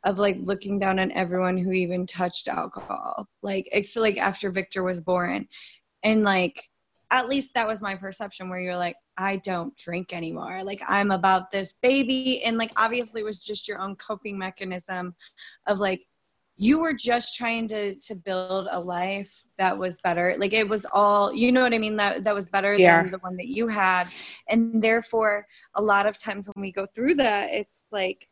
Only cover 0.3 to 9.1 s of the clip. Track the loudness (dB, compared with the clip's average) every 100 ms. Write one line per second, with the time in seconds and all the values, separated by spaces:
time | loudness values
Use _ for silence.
0.3 | 0 -4 -4 -2 0 2 2 0 0 -2
1.3 | 0 0 0 0 0 0 -2 -4 -2 -2
2.3 | -2 -4 -4 -6 -10 -10 -8 -6 -8 -12
3.3 | _ -4 -4 0 -2 -2 0 0 2 -2
4.3 | -2 -4 -4 -6 -4 -2 -2 0 0 0
5.3 | -4 -8 -16 -20 -20 _ _ 2 4 4
6.3 | 4 2 -2 -20 _ _ _ _ 2 2
7.3 | -2 0 -2 -2 -2 -6 -6 -10 -10 -12
8.3 | -10 -8 -6 -4 -2 -4 -6 _